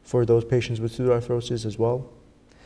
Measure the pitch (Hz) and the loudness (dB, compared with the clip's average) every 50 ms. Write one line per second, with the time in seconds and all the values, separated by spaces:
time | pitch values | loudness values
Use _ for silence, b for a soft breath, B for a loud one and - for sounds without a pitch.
0 | _ - - 123 120 113 117 117 117 - 135 123 113 - 117 110 113 117 117 - | _ -2 0 0 4 4 4 4 4 2 0 0 0 -2 -4 -4 -4 -6 -4 -2
1 | 127 127 120 117 117 - 123 120 117 - 123 113 113 110 101 - 113 117 123 131 | 2 2 2 2 0 -2 -4 -4 -2 -4 -6 -4 -4 -6 -2 -2 0 0 0 -2
2 | 139 - - - _ _ _ _ _ b b b b | -6 -12 -18 -20 _ _ _ _ _ b b b b